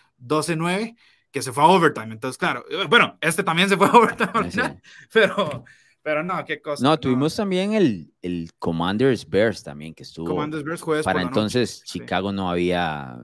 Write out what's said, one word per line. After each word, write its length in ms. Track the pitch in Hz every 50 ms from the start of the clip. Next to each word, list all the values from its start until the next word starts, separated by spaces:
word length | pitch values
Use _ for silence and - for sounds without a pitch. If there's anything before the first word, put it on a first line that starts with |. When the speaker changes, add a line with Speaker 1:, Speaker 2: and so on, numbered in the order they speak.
| _ _ _ _
Speaker 1:
doce 380 | 127 120 147 156 147 165 170
nueve, 400 | 160 165 175 180 202 226 226 - _ _ _ _ _ _ _
que 120 | - 135
se 100 | 117 131
fue 100 | 117 143
a 60 | 147 165
overtime, 440 | 190 - 165 147 - 120 110 110
entonces, 240 | 110 113 135 131 123
claro, 280 | - 180 165 139 123 - -
eh, 180 | 151 175 196 147
bueno, 260 | 226 233 185 - - -
este 240 | 147 160 170 - 196
también 240 | 185 160 170 190 196
se 80 | 202
fue 100 | 165 196
a 60 | 196
<laughs> 20 | -
overtime 360 | 240 220 220 - - 226 - -
al 100 | 226 196
Speaker 2:
Ah, 40 | 90
sí. 0 |
Speaker 1:
final, 320 | - 214 254 - - - _ - - - - _
pero, 520 | - 220 208 - - - 190 151 135 127 - - - _ _ _ _ _
pero 200 | - 151 151 151
no, 220 | 165 180 185 160 139
qué 160 | - 156 147
cosa, 220 | - 151 147 135 123
Speaker 2:
No, 60 | 139
Speaker 1:
no. 100 | 160 151
Speaker 2:
tuvimos 340 | 156 135 127 123 139 160 -
también 380 | - 214 196 185 180 190 208
el, 400 | 220 220 190 135 104 87 73 _ _ _
el 280 | - 90 90 85 82 82 _ -
Commanders 720 | - 87 82 82 85 90 101 107 127 135 120 92 - -
Bears 340 | - 95 110 113 95 -
también, 300 | - - 71 73 76 80
que 120 | 80 - 71
estuvo 220 | - - - 82
Speaker 1:
Commanders 360 | 170 - 147 147 151 156 156
Bears 180 | 139 151 175 175
jueves 220 | - 165 156 151 156
por 80 | -
Speaker 2:
para 120 | 92 92 180
Speaker 1:
la 60 | -
noche, 100 | - 107
Speaker 2:
entonces 420 | 107 104 - 123 117 - - - -
Speaker 1:
sí. 140 | - - 90
Speaker 2:
Chicago 320 | 82 - 92 92 95 101
no 160 | 101 98 95 90
había, 680 | 87 87 87 87 90 87 87 80 76 73 69 64 62 62